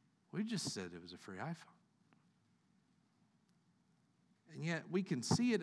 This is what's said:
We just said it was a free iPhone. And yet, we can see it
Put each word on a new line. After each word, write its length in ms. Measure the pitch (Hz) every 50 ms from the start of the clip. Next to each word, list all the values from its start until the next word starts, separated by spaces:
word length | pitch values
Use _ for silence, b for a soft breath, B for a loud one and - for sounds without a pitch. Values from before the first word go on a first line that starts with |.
| _ _ _ _ _ -
We 120 | - 170 214
just 280 | 226 233 165 - -
said 200 | - 107 92 87 87
it 80 | 85
was 100 | 85 87
a 60 | 87 87
free 180 | - - 95
iPhone. 400 | 92 117 160 170 - - - - _ _ _ _ _ _ _ _ _ _ _ _ _ _ _ _ _ _ _ _ _ _ _ _ _ _ _ _ _ _ _ _ _ _ _ _ _ _ _ _ _ _ _ _ _ _ _ _ _ _ _ _ _ _ - 156
And 100 | 135 147
yet, 200 | 165 170 160 - -
we 120 | 165 196
can 200 | 190 - 147 127
see 300 | 113 - - - 247 247
it 80 | 226 196